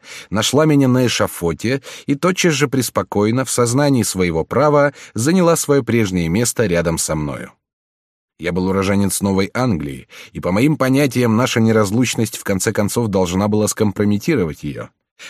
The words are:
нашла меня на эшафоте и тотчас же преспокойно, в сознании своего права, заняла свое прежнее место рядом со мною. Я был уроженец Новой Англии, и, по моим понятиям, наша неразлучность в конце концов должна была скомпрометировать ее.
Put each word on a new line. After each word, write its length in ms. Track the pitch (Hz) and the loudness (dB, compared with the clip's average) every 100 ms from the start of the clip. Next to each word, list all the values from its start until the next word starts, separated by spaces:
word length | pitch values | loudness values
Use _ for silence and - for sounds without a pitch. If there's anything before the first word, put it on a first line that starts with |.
| - - - | -12 -20 -6
нашла 340 | 98 110 131 | -4 0 2
меня 240 | 156 147 131 | 4 4 4
на 180 | 127 123 | 4 2
эшафоте 760 | - 98 - 85 80 110 135 - - - | 0 -2 -2 -4 -2 -4 -4 -6 -12 -6
и 80 | |
тотчас 400 | 143 175 185 180 | -2 0 2 0
же 140 | 143 139 | 2 0
преспокойно, 760 | 131 120 - 95 101 104 123 | 0 -2 -4 -2 0 0 0
в 60 | 131 | -2
сознании 520 | - 120 123 147 135 | 0 0 2 2 2
своего 420 | 101 92 90 80 | 0 0 0 0
права, 500 | 78 117 151 147 143 - - | -2 0 2 4 2 -2 -10
заняла 420 | 107 123 185 170 165 | -4 0 2 4 2
свое 260 | - 143 | 2 0
прежнее 460 | 117 117 104 92 82 | 2 0 2 0 0
место 360 | 92 120 - | 0 0 0
рядом 320 | 110 85 85 82 | 0 0 0 -2
со 180 | - | -2
мною. 380 | 78 73 67 - - _ _ _ _ _ _ _ _ | -4 -4 -8 -14 -20 _ _ _ _ _ _ _ _
Я 140 | 82 | -4
был 160 | 87 92 | -2 -2
уроженец 520 | 95 95 101 101 - | 0 0 0 0 -2
Новой 300 | 98 95 98 | 0 0 -2
Англии, 560 | - 127 87 71 65 - - - | -2 -2 -2 -4 -10 -16 -20 -16
и, 80 | - | -8
по 120 | 90 | -2
моим 240 | 95 139 147 | 2 2 2
понятиям, 600 | 131 135 147 127 123 110 | 2 2 2 2 2 2
наша 240 | 123 - | 2 2
неразлучность 760 | 113 110 104 110 123 - 110 - | 4 4 2 0 0 0 -4 -4
в 60 | |
конце 280 | - 98 113 | -6 -2 -2
концов 360 | 107 104 - 117 | -2 -2 -2 -2
должна 380 | 95 92 92 104 | 0 0 0 0
была 220 | 107 107 | 0 0
скомпрометировать 960 | - 107 - 104 104 - 151 85 73 | 0 -2 0 0 0 0 0 -2 -4
ее. 260 | 73 64 - _ _ _ - | -10 -10 -14 _ _ _ -20